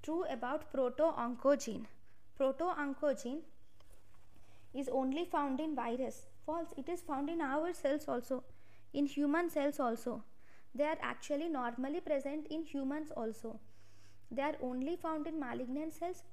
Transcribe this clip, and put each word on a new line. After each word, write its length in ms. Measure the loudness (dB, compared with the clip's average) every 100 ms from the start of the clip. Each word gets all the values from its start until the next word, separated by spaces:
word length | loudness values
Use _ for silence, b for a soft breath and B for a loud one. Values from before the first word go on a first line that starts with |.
True 220 | 0 0 0
about 420 | 0 0 -2 0
proto-oncogene. 1120 | 2 2 6 4 4 -2 4 6 6 4 -4 -6 -10 b b b 2
Proto-oncogene 1000 | 2 4 2 2 0 2 2 2 0 -4 -6 -10 -10 -10 -10 -10 -10 -10 -10 b b b b
is 160 | -2 2
only 360 | 4 4 2 2
found 340 | 2 2 2
in 140 | 0 0
virus. 520 | 0 0 0 -2 -10 -8 -2
False, 280 | -2 -2 -4
it 100 | -2
is 120 | -2
found 280 | 0 0 2
in 120 | 2
our 320 | 2 2 2
cells 340 | -2 -2 -2 0
also, 360 | -2 0 -4 -4 b b b b
in 120 | 0 2
human 440 | 4 4 6 4
cells 300 | 4 2 4
also. 440 | 2 2 0 -2 -6 -10 b b b
They 120 | 2 2
are 120 | 4
actually 480 | 0 -2 0 0 2
normally 500 | 2 0 0 0 0
present 480 | 2 2 2 -4 -2
in 160 | -4
humans 480 | -2 0 0 0 -2 -2
also. 440 | -2 -2 -6 -8 -10 b b b b b b
They 100 | 0
are 140 | 2 2
only 340 | 0 0 0 0
found 320 | 0 0 0
in 120 | -2
malignant 540 | -2 -2 -2 -2 -2
cells? 300 | -2 -4 -4 -8